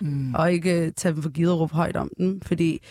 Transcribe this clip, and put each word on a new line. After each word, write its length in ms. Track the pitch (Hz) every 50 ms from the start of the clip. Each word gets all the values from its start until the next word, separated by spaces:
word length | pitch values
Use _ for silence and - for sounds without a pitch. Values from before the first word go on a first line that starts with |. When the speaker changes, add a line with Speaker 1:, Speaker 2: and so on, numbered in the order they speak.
Speaker 1:
Mm. 340 | 190 147 143 139 135 127 123
Speaker 2:
og 180 | 160 160 175
ikke, 340 | 180 170 165 185 175 170 165
øh, 60 | 160
tage 220 | - - - 175 156
dem 80 | 156
for 80 | 147 160
givet 220 | 135 160 165 175
og 80 | 180 160
råbe 140 | 160 156 156
højt 220 | 165 170 - -
om 140 | - - - - -
dem, 220 | 180 185 190 185
fordi 380 | - - 175 165 170 160 151 - - -